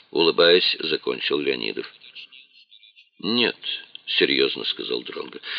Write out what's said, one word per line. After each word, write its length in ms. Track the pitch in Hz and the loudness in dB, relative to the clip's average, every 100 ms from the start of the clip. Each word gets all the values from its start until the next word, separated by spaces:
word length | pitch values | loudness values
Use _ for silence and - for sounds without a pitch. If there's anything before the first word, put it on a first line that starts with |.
| _ | _
улыбаясь, 640 | - 82 69 85 90 - - | 0 2 6 6 6 4 -2
закончил 600 | 80 76 - 64 - 71 | -4 -4 -4 -4 -2 -2
Леонидов. 520 | 69 65 55 50 - - - - - - - _ _ _ - _ _ _ | -2 -4 -4 -8 -10 -16 -20 -20 -20 -20 -20 _ _ _ -20 _ _ _
«Нет», 380 | 92 120 110 - - - - - - | -2 2 2 0 -8 -8 -10 -18 -4
серьезно 580 | - 87 67 67 - | 2 4 4 2 0
сказал 380 | - - - 60 | -6 -8 -6 -6
Дронго, 380 | - - - - - | -6 -10 -12 -14 -12